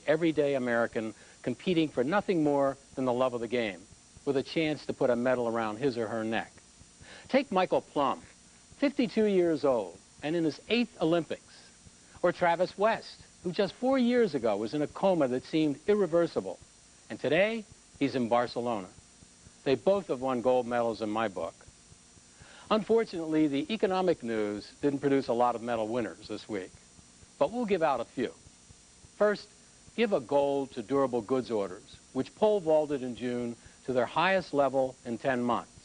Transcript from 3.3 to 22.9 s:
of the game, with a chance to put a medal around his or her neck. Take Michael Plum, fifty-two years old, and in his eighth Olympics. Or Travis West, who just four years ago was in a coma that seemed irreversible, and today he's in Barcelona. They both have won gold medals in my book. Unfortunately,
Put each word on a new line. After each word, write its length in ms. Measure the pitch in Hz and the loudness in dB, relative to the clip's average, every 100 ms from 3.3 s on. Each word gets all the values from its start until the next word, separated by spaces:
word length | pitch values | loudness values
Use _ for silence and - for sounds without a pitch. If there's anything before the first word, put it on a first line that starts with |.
of 80 | 120 | -2
the 60 | 117 | -4
game, 340 | 120 110 87 - - - - - | -2 -2 -6 -16 -20 -20 -10 -2
with 120 | 135 | -2
a 60 | |
chance 420 | 127 170 156 139 - | -2 -2 -2 -2 -6
to 80 | |
put 160 | 117 131 | -2 0
a 60 | 120 | 2
medal 320 | 123 127 117 | 2 0 0
around 300 | 117 110 104 | -2 -4 -2
his 200 | 139 117 | -2 -2
or 100 | 107 | -4
her 160 | 113 | -4
neck. 280 | 110 110 87 - - - - - - - - | -2 -4 -6 -12 -20 -20 -20 -20 -20 -20 -2
Take 220 | 269 277 | -2 0
Michael 280 | 185 185 147 | 0 2 0
Plum, 420 | - 151 135 90 - - - - - - | -2 0 0 0 -8 -20 -20 -20 -20 -2
fifty-two 480 | 277 - 226 - 214 | -2 0 0 2 2
years 380 | 190 175 151 | 4 2 2
old, 340 | 143 123 92 87 - - | 2 2 -2 -10 -20 -10
and 140 | 147 170 | -4 0
in 80 | |
his 160 | 160 - - | 0 -2 -2
eighth 340 | 226 240 - | 0 0 -2
Olympics. 520 | 160 170 156 - - - - - - - - - | 0 0 -2 -8 -12 -20 -20 -20 -20 -20 -20 -2
Or 120 | 175 | -2
Travis 440 | - 175 170 180 - | 2 0 2 -2 0
West, 380 | 214 196 - - - - | 0 0 -6 -20 -20 -10
who 80 | 180 | -6
just 220 | 165 196 - | -2 -2 0
four 220 | 254 269 | 0 2
years 380 | 240 247 214 139 | 4 4 2 2
ago 220 | 113 101 | 0 0
was 160 | 110 | -2
in 80 | 151 | -2
a 60 | 143 | -4
coma 420 | - 196 180 131 | 0 2 4 2
that 160 | 127 - | 0 -2
seemed 340 | 160 156 139 - | 0 0 0 0
irreversible, 720 | 208 180 170 165 127 95 85 - - - - - | 2 2 2 2 -2 -6 -8 -16 -20 -20 -20 -14
and 80 | 110 | -6
today 460 | 131 156 208 226 208 - - - | 0 2 2 -2 -10 -18 -16 -4
he's 160 | 175 147 | -2 0
in 120 | 113 | 0
Barcelona. 600 | 120 120 123 120 110 90 - - - - - - - | 2 0 -2 -4 -4 -6 -16 -20 -20 -20 -20 -20 -8
They 120 | 143 131 | -2 0
both 320 | - 196 175 | 2 0 0
have 120 | 135 | -4
won 220 | 131 123 | -2 0
gold 260 | 127 127 120 | 2 2 2
medals 340 | 120 117 107 | 0 0 -2
in 80 | 107 | -4
my 200 | 107 113 | -2 -2
book. 240 | 90 82 - - - - - - - - - - - - | -2 -8 -10 -20 -20 -20 -20 -20 -20 -20 -20 -20 -12 -2
Unfortunately, 800 | 220 196 | -2 2